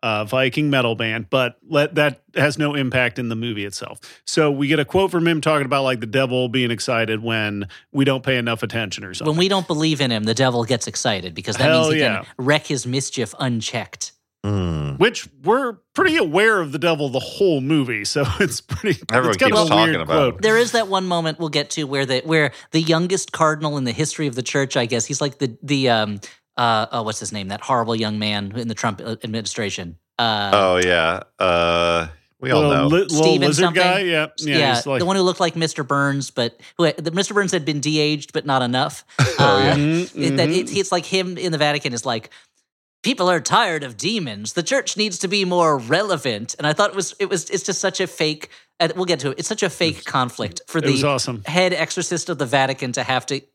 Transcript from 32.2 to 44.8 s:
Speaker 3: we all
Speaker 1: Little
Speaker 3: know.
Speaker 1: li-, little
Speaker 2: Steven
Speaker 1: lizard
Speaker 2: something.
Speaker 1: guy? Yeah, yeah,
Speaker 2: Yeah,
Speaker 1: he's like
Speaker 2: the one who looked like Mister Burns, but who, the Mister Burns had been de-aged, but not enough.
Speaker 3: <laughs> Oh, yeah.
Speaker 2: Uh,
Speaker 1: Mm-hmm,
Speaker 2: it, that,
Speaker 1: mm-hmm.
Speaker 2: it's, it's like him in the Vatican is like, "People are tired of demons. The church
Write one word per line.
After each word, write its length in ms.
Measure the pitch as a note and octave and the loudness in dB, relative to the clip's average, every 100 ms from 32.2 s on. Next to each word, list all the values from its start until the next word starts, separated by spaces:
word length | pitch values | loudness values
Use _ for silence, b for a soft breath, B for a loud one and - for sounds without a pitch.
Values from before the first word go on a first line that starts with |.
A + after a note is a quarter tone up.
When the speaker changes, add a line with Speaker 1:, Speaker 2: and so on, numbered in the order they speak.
| _ _ | _ _
Speaker 3:
we 120 | C3 | 0
all 100 | B2+ | 2
Speaker 1:
Little 140 | D3 C#3+ | 4 4
Speaker 3:
know. 120 | C#3+ | 4
Speaker 1:
li-, 140 | E3+ | 2
little 140 | G3 D#3 | 2 2
Speaker 2:
Steven 240 | D#3+ D#3+ F3+ | 4 4 4
Speaker 1:
lizard 160 | D#3+ F3 | 4 2
Speaker 2:
something. 160 | E3+ | 4
Speaker 1:
guy? 160 | F3+ F#3+ | 2 2
Yeah, 280 | F#3 E3 D3+ - | 0 0 -2 -6
yeah, 200 | D#3 C#3 | -2 2
Speaker 2:
Yeah, 180 | C#3+ A#2+ | 2 2
Speaker 1:
he's 100 | C#3+ | 0
like 120 | C3+ | 0
Speaker 2:
the 60 | F3 | 2
one 120 | G3 | 2
who 40 | |
looked 180 | F#3 F3 | 2 2
like 160 | F3 E3 | 0 0
Mister 260 | D#3+ - | -4 -2
Burns, 480 | C3+ C#3+ C#3 C#3 C3+ | -2 0 2 0 -4
but 260 | - A#2 _ B - | -4 -4 _ B 0
who, 120 | E3 | 0
the 180 | - D#3+ | 2 -4
Mister 220 | E3+ G3 | -2 0
Burns 180 | G3+ G3 | 0 0
had 140 | F#3 C#3+ | 0 -2
been 160 | D3 | -2
de-aged, 500 | D3+ D#3 D3+ D3+ - | 0 0 0 -2 -4
but 140 | D#3+ D3+ | -6 0
not 160 | C3+ | 0
enough. 420 | B2 B2+ D3 - - | 2 0 -2 -4 -12
Speaker 3:
<laughs> 80 | - | 0
Oh, 400 | C3 - C#3 C3+ | 0 4 4 4
yeah. 120 | C#3 | 4
Speaker 2:
Uh, 20 | C#3 | 2
Speaker 1:
Mm-hmm, 460 | D3 E3 F3+ - | 2 0 -2 -2
Speaker 2:
it, 140 | E3+ C3+ | 0 2
that, 100 | D#3 | 2
Speaker 1:
mm-hmm. 100 | F3+ | 2
Speaker 2:
it's, 120 | - | 0
it's 180 | F#3+ F#3 | -2 0
like 120 | F3+ - | -2 0
him 320 | F#3+ F#3 F3+ | -2 -2 -4
in 140 | F3+ | -4
the 40 | D#3 | 0
Vatican 360 | D3 D3 C#3+ | 0 0 -2
is 120 | A#2+ C3+ | -4 -4
like, 240 | A2+ - b b b _ _ _ _ | -4 -6 b b b _ _ _ _
"People 260 | G3 C4+ F3+ | -4 0 2
are 80 | F3 | 2
tired 440 | - F#3+ A3 D#3+ | 2 2 2 -2
of 120 | C#3 G#2+ | -6 -6
demons. 560 | C#3+ A3+ D3+ G#2 G#2+ | -4 -2 -4 -8 -6
The 120 | - | -4
church 340 | E3 C4+ | -2 -2